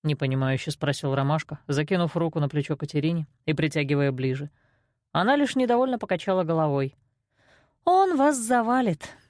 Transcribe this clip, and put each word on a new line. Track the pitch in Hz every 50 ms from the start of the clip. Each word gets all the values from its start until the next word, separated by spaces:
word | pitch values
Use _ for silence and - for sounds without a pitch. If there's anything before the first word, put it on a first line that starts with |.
| -
непонимающе | 151 147 139 147 131 131 131 135 131 135 131 - -
спросил | 147 - - 147 143 - - 143 135
Ромашка, | 139 135 139 151 160 - - 151 - _ -
закинув | 143 139 156 151 196 180 175 160 -
руку | 170 170 165 156 165
на | 147 139
плечо | - 147 139 - 151 -
Катерине | - 147 - 147 143 160 170 170 151 - _ _ _
и | - 156
притягивая | 143 151 156 143 160 147 135 147 143 143 139 131
ближе. | 127 131 135 127 135 143 143 _ _ _ _ _ _ _ _ _ _ _ _
Она | _ - 180 220 277
лишь | 285 285 247 - 262
недовольно | 254 226 240 240 254 262 254 233
покачала | - - 190 175 - - 190 185 180
головой. | 156 165 160 160 151 139 139 135 135 - _ _ _ _ _ _ _ _ _ _ _ _ _ _ _ _ _ _
«Он | 349 359 381 392 381 349
вас | 269 269 294 294 254
завалит». | 226 220 247 240 226 220 247 262 254 220 165 - - - - - _ _